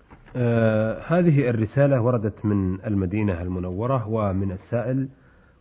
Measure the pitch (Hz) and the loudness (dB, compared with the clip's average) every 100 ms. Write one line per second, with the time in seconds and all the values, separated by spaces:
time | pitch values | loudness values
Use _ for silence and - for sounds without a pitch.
0 | _ - - 127 120 117 113 110 110 - | _ -20 -10 -2 0 2 2 2 0 -4
1 | - 170 175 143 123 113 104 135 143 135 | -2 2 4 4 2 0 0 2 4 4
2 | 113 123 104 - 107 101 92 95 113 101 | 2 0 -2 -2 0 0 0 -2 -2 -2
3 | 92 104 104 85 90 92 90 92 120 135 | 0 0 0 -2 -4 -6 -6 -4 -2 -2
4 | 107 110 101 95 98 92 - 120 113 131 | -2 -2 0 -2 -4 -6 -6 -4 -2 -4
5 | 135 - _ _ _ _ | -6 -10 _ _ _ _